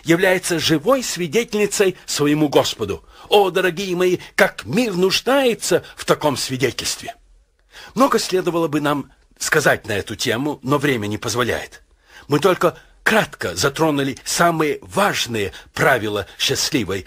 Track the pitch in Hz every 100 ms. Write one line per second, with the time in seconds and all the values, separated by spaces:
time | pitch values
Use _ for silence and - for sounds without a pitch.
0 | 127 170 190 185 - 170 - 156 170 269
1 | 226 170 170 190 240 208 202 - 190 -
2 | - - 147 151 147 147 120 - 101 92
3 | - - - 208 190 180 185 165 196 175
4 | 185 175 - - 196 - 98 175 240 180
5 | 185 - - 277 262 202 - 160 - -
6 | - 151 151 127 - 131 120 - - -
7 | - - _ _ _ _ _ - - -
8 | 277 226 - 180 165 165 165 147 143 143
9 | - _ _ - - 156 143 120 107 101
10 | - 107 127 110 147 139 123 143 143 123
11 | 104 104 120 117 117 78 - - _ _
12 | _ - - 147 190 180 170 - - _
13 | - 220 170 - 98 85 139 139 160 143
14 | 139 117 - - 170 160 151 - - 185
15 | 202 139 - 113 95 - - - 156 127
16 | 104 104 95 - - 127 - 143 92 95